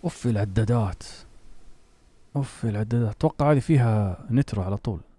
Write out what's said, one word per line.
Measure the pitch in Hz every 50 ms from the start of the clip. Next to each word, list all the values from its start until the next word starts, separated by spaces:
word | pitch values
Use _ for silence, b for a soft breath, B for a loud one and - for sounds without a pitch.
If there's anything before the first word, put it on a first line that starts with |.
| -
اوف | 175 - - - 123
العدادات. | 117 104 101 101 92 110 110 98 120 120 110 95 87 - - - - - - - - - - - - - - - - - - _ _ _ _ _ _ _ - - _
اوف | 143 139 - - - -
العدادات. | 117 104 104 110 107 120 120 120 107 104
اتوقع | - - 156 - - 143 147
هذه | 151 139
فيها | 120 - 165 139 123 117 110 107 104 98 90 - - -
نترو | 113 127 139 - - 104 90
على | 92 101 101
طول. | - - 101 82 - _ _